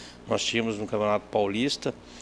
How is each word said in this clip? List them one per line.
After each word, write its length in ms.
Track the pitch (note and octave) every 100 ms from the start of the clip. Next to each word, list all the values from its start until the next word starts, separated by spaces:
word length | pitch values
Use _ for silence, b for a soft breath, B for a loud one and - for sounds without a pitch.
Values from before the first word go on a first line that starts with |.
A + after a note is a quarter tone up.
| B B -
Nós 160 | A2
tínhamos 360 | - A#2 A2+ G#2
no 80 | G#2
Campeonato 400 | G#2+ G#2 G#2 -
Paulista, 640 | A2 G2+ G#2 C#3 - C3+ - B B